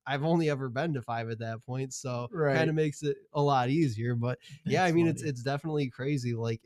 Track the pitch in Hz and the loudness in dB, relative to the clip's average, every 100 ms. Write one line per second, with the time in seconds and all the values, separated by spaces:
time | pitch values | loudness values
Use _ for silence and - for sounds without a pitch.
0 | - 139 156 170 151 135 135 120 165 135 | -6 -2 2 2 2 0 -2 -2 -2 -2
1 | 117 117 113 113 113 113 - 131 135 - | -4 -4 -4 -6 -6 -8 -8 -6 -6 -8
2 | 127 120 120 175 143 139 160 156 156 - | -6 -6 -6 0 2 4 2 2 0 0
3 | 147 - _ 147 143 135 123 160 143 107 | -4 -4 _ 0 4 4 4 2 2 2
4 | 120 117 120 127 - 143 - 151 180 165 | -2 0 -2 -4 -12 -8 0 2 4 4
5 | 165 - 160 123 127 143 160 151 131 - | 4 2 -4 -4 -4 -4 -2 0 -2 -2
6 | 135 143 120 113 117 113 | -2 0 -2 -2 -2 -4